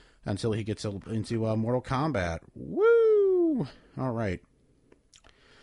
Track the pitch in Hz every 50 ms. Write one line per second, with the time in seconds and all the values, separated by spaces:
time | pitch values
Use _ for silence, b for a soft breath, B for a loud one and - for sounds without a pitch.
0 | B B B B B 117 101 - - 113 101 113 101 110 101 - - 107 98 92
1 | - - 113 110 107 - 117 110 110 110 110 110 110 120 127 127 - - 135 127
2 | 156 160 127 98 90 85 82 - - - _ - - 147 196 330 427 466 466 466
3 | 453 440 427 415 392 381 370 359 339 320 294 226 143 B B B B B B 135
4 | 131 131 113 117 110 98 87 78 _ _ _ _ _ _ _ _ _ _ - _
5 | _ _ _ - _ B B B B B B B